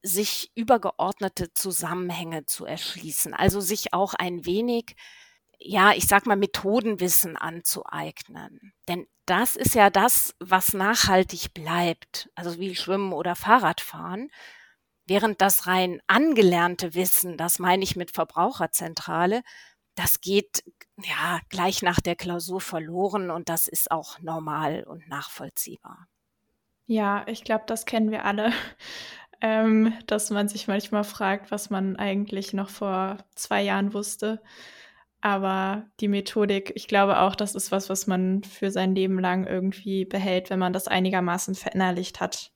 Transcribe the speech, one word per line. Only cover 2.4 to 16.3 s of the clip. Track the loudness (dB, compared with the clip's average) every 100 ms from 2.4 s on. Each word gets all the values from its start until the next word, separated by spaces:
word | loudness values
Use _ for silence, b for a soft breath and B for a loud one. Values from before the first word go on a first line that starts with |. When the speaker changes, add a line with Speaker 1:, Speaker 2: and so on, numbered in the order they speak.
| -6
Speaker 1:
zu | -8
erschließen, | -6 -8 -8 -8 -8 -4 -4
also | 2 2 2
sich | -2 -4 0
auch | 0 0
ein | -2 -4 -6 -2
wenig, | 0 0 -2 -4 -16 B B B B _ _
ja, | -4 4 6
ich | 6 6
sag | 4 6
mal, | 2
Methodenwissen | 2 0 2 2 2 -2 2 2 0 -4
anzueignen. | -8 -4 -4 -4 -6 -8 -8 -10 -16 -16 -16 -18 -20 _ -8
Denn | -8 -8 _ -2
das | 2 2 2
ist | 2
ja | 6 6
das, | 8 4 4 0 -6
was | 0 2 2
nachhaltig | 0 2 4 4 6 4 -2 -10
bleibt, | -10 -4 0 0 -2 -8 -12 -12
also | -10 -8 -6
wie | -6
Schwimmen | -6 -2 -2 0
oder | -2 -2 -2
Fahrradfahren. | 4 6 6 -2 -8 -10 -10 -8 -10 B B B B B _ _ 0
Während | 2 2 4
das | 4 4 2
rein | 2 2 -2 _
angelernte | 4 4